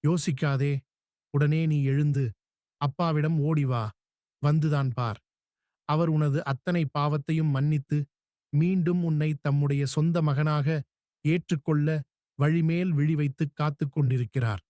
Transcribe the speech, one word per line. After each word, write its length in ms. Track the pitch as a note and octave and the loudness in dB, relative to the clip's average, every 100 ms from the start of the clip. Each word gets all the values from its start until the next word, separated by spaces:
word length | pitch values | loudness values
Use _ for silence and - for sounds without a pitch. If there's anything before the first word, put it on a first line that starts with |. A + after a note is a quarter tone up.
| D3 | 2
யோசிக்காதே, 720 | F3 - C3 D3+ C3+ C#3+ C#3 _ _ _ _ _ | 0 -2 -2 -2 0 0 -2 _ _ _ _ _
உடனே 360 | C#3+ D3 D#3 E3 | 0 2 2 2
நீ 160 | D3 | 0
எழுந்து 500 | C3+ C#3 D3 C#3 B2 - _ _ _ _ | 2 2 2 0 -4 -6 _ _ _ _
அப்பாவிடம் 640 | C#3+ - E3+ D3+ D3+ E3 | -6 -2 -2 0 0 0
ஓடி 240 | C#3+ D#3 | 0 0
வா, 260 | C3+ B2 G#2+ - _ _ _ _ D3 | 0 -2 -4 -10 _ _ _ _ 0
வந்துதான் 440 | D#3 D3+ D3 C3+ | 2 2 0 -2
பார். 260 | A#2+ A#2+ G2+ _ _ _ _ _ _ | -2 -4 -6 _ _ _ _ _ _
அவர் 240 | - D#3 E3 | -4 0 2
உனது 360 | D#3 D3+ C#3 | 2 2 0
அத்தனை 420 | C#3 C3+ - F3 D3 D3 | -4 -6 -2 -2 -2 -2
பாவத்தையும் 520 | D3 D3+ C#3+ D#3+ D#3 | -2 -2 -2 -2 0
மன்னித்து 560 | C3+ D3 D3+ C#3 D3 C#3+ _ _ _ _ C#3+ | 0 0 0 -2 -4 -4 _ _ _ _ 0
மீண்டும் 480 | E3+ F#3+ E3 F3+ | 2 2 0 0
உன்னை 300 | E3+ D3+ D#3 | 0 0 0
தம்முடைய 520 | D3 C#3+ C#3+ C#3+ C#3+ C3+ | -2 0 0 2 0 0
சொந்த 360 | - D#3+ E3+ | 0 0 2
மகனாக 600 | D#3 C#3 D3+ D3+ C#3+ D#3 - _ _ _ D3+ | 0 0 0 0 0 -2 -6 _ _ _ 0
ஏற்றுக்கொள்ள 760 | F3 - D#3+ - D3+ D3 D#3 C#3 _ _ - | 0 0 -4 0 0 0 -2 -6 _ _ -2
வழிமேல் 460 | D3 E3 D#3+ E3+ F#3 | 2 2 2 0 0
விழி 260 | D3 D3+ | 0 0
வைத்து 380 | D#3 D3 - D3 | 0 -2 -2 -6
காத்துக் 400 | - D3+ D3 D3 | -2 -4 -2 -4
கொண்டிருக்கிறார். 680 | - C3+ B2+ A#2+ C3 A#2 G2+ | 0 0 0 -2 -2 -2 -4